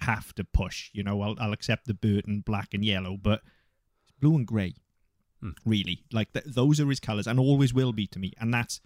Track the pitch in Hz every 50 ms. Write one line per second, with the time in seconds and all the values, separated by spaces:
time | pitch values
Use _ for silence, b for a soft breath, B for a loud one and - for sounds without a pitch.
0 | - - 113 98 - - - - 98 - - - 95 92 - - - - - 104
1 | 101 101 101 101 101 104 107 101 117 107 104 - - - 113 - - - 107 -
2 | - 110 101 101 - - 104 104 - - 107 101 98 - - 101 101 107 101 95
3 | 92 92 95 98 98 104 104 110 b b b b b b b b _ _ _ _
4 | _ _ _ _ 139 151 165 156 120 101 117 107 98 90 - - _ _ _ _
5 | _ _ _ _ _ _ _ _ - - 78 - - 113 110 104 95 92 90 -
6 | - _ - 110 107 - - - - 151 123 123 123 147 151 147 151 139 139 131
7 | - - 110 104 98 113 117 127 127 135 143 139 139 127 117 127 131 127 113 107
8 | 107 95 - 98 95 92 - - 113 113 120 120 117 - - - -